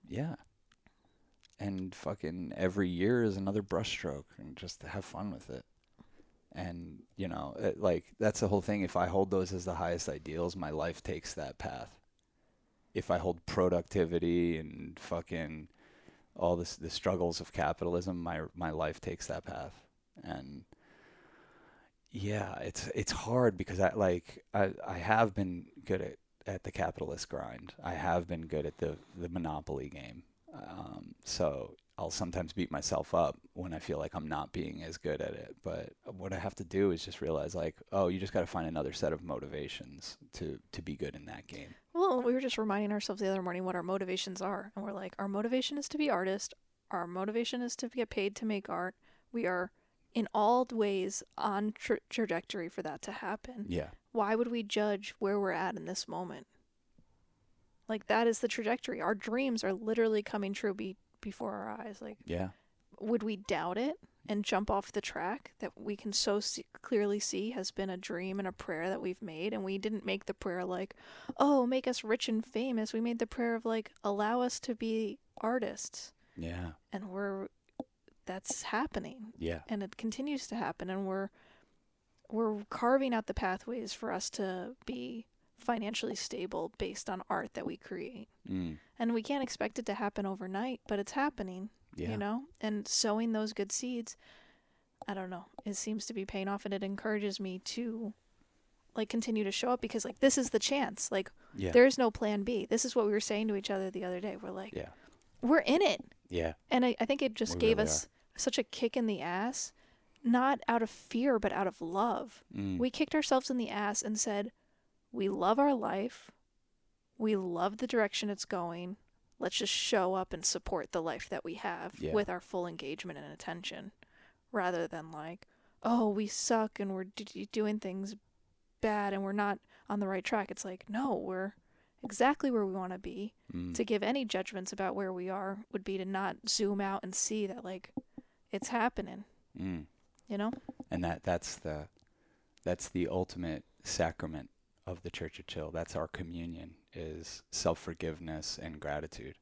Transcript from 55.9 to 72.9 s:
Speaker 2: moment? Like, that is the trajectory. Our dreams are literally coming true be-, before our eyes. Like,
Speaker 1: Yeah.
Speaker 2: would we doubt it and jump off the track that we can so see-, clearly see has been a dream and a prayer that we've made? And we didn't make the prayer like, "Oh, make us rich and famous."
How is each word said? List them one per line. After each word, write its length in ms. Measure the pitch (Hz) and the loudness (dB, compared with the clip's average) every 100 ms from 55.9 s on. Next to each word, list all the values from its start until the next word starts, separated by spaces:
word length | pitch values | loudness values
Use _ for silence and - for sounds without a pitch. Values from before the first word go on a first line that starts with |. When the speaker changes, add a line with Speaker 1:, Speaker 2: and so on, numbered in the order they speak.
| 190 - | -6 -4
Speaker 2:
moment? 400 | 165 180 143 - _ _ _ _ - _ _ _ _ _ _ _ _ - | -4 -6 -8 -14 _ _ _ _ -20 _ _ _ _ _ _ _ _ -4
Like, 180 | 220 - | -4 4
that 200 | 214 233 | 6 6
is 100 | 226 | 4
the 80 | 233 | 2
trajectory. 520 | - 214 247 - - | 2 0 0 0 0
Our 140 | 160 | 0
dreams 500 | 208 220 233 269 226 | 0 0 0 2 2
are 80 | 190 | 0
literally 500 | 190 220 226 226 214 | 0 2 4 6 4
coming 300 | 208 214 196 | 2 -2 -2
true 220 | 202 214 | 0 -2
be-, 220 | 196 202 185 _ _ | -2 -6 -8 _ _
before 320 | 110 - 220 | -10 -6 -4
our 160 | 202 202 | -4 -6
eyes. 280 | - 214 202 | -6 -8 -10
Like, 180 | - 214 | -12 -12
Speaker 1:
Yeah. 260 | - 85 95 - _ _ _ - | -4 -2 -2 -6 _ _ _ -8
Speaker 2:
would 220 | - 233 | 0 0
we 140 | 214 202 | 0 -4
doubt 420 | 202 170 165 190 | -2 0 0 0
it 180 | 269 - - _ - | 0 -2 -12 _ -2
and 160 | 208 | -2
jump 260 | 208 196 208 | 2 2 4
off 220 | 202 - | 0 2
the 80 | 208 | -4
track 520 | - 165 170 247 - _ | -2 -4 -2 -4 -8 _
that 120 | 202 | -10
we 220 | - - 208 | -6 -6 -4
can 160 | 214 | 0
so 260 | 202 - 208 | 2 4 2
see-, 280 | - - - - | 0 -6 -10 -14
clearly 360 | - 220 208 208 | 0 2 4 2
see 320 | - 190 214 | 0 -2 -2
has 180 | 254 185 | -2 -4
been 180 | - 190 | -2 -4
a 80 | 185 | -4
dream 420 | - 175 185 196 | -4 -4 -2 -2
and 80 | 190 | -2
a 40 | |
prayer 360 | - - 160 175 | -4 -4 -2 0
that 100 | 190 | 0
we've 220 | 190 180 | -2 -4
made? 320 | 202 160 190 | -6 -4 -2
And 100 | 220 | -2
we 140 | 190 196 | -2 -2
didn't 260 | 208 214 | 0 -2
make 220 | 202 196 - | 0 -2 -2
the 80 | |
prayer 300 | 196 196 180 185 | -4 -2 -2 -2
like, 280 | 180 190 - - - - - | -2 -4 -8 -18 -14 -12 4
"Oh, 280 | 285 277 247 | 6 8 6
make 200 | 262 254 | 2 2
us 160 | 247 | -2
rich 240 | 214 226 - | 0 0 2
and 160 | 220 | 0
famous." 480 | 220 214 262 233 214 | 0 -2 0 0 0